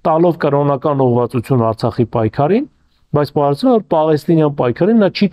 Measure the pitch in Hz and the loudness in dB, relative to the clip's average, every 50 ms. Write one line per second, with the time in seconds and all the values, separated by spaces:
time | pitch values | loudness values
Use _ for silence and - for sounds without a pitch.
0 | - 175 156 160 170 175 156 175 165 147 139 143 143 143 143 131 - 156 143 135 | -2 0 2 2 2 0 0 0 -2 0 0 0 0 0 -2 -2 -2 -2 0 0
1 | 131 123 120 123 120 117 - 120 107 - 135 123 113 113 110 - - 117 - - | 0 2 2 0 0 -2 -4 -4 -4 -2 0 0 0 0 -2 -2 -4 -4 -2 -2
2 | 120 - - 123 110 110 - - 143 156 196 247 294 - _ _ _ _ _ _ | -2 -2 -2 -2 -2 -2 -2 -2 0 0 0 -2 -2 -6 _ _ _ _ _ _
3 | _ _ - 147 147 - - 151 143 143 143 - - 262 247 220 - - 170 156 | _ _ -2 -2 -2 -2 -2 0 0 0 0 0 0 2 2 0 0 0 0 0
4 | 156 160 156 143 - - 170 160 156 147 147 - 127 123 117 - 170 208 233 226 | 2 2 0 0 0 0 2 2 2 0 0 -2 -2 -2 -2 0 0 2 2 2
5 | 202 175 - - 202 190 | 2 0 0 0 -2 0